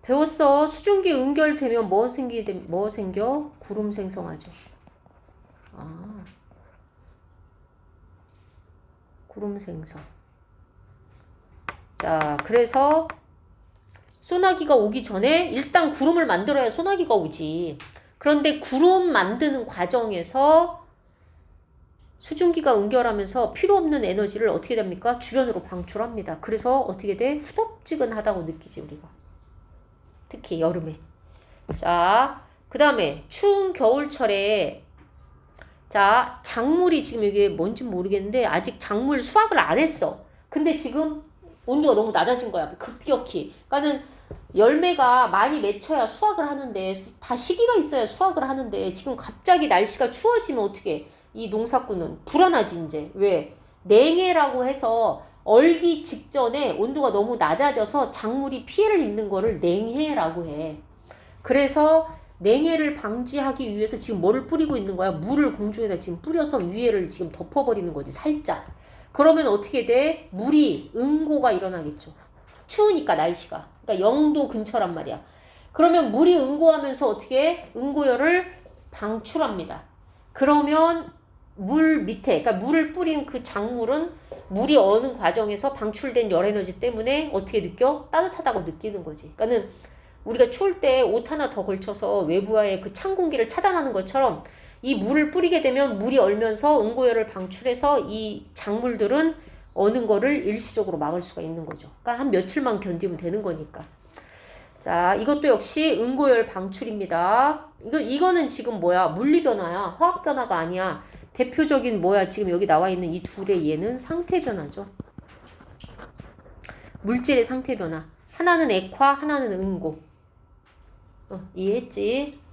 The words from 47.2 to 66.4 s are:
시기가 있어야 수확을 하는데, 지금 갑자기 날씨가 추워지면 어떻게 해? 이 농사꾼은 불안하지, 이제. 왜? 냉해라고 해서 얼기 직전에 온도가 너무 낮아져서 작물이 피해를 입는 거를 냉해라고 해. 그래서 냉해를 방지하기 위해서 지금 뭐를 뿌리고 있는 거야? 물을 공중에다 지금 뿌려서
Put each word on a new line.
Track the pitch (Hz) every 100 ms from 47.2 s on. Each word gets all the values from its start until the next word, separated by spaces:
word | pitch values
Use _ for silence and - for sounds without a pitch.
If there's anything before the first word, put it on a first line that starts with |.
| - 247
시기가 | - 359 466 440
있어야 | 294 277 220
수확을 | - 370 339
하는데, | 269 269 240 202 190
지금 | 185 277 240
갑자기 | - - - 339 302
날씨가 | 185 427 - 247
추워지면 | - 440 466 453 254
어떻게 | 208 202 196 147
해? | - _ _ 220
이 | 226
농사꾼은 | 214 233 254 262 190 160 - -
불안하지, | - 370 302 202 170 160
이제. | 156 147
왜? | 196 202 170 - - _ _
냉해라고 | 180 208 294 339 370 330 277 254 247
해서 | 269 233 226 214 - - - -
얼기 | 220 320 330 339 311
직전에 | - 220 - 277 240 277 262
온도가 | 170 226 285 269
너무 | 208 220 240
낮아져서 | 151 165 285 240 214 285 254
작물이 | - 220 254 277 247 -
피해를 | - 427 403
입는 | 233 208 208
거를 | 190 220 175
냉해라고 | 175 185 226 254 311 262 160 170 165
해. | 147 160 151 - - - - - -
그래서 | - 269 277 285 302 320 320 - - -
냉해를 | 185 254 330 320 302 294
방지하기 | 208 233 247 277 269 262 240 208
위해서 | 214 220
지금 | - 202
뭐를 | 175 254 -
뿌리고 | 320 302 254
있는 | 196 180
거야? | 190
물을 | 160 185 294 277 -
공중에다 | 208 214 220 175
지금 | - 170
뿌려서 | - 320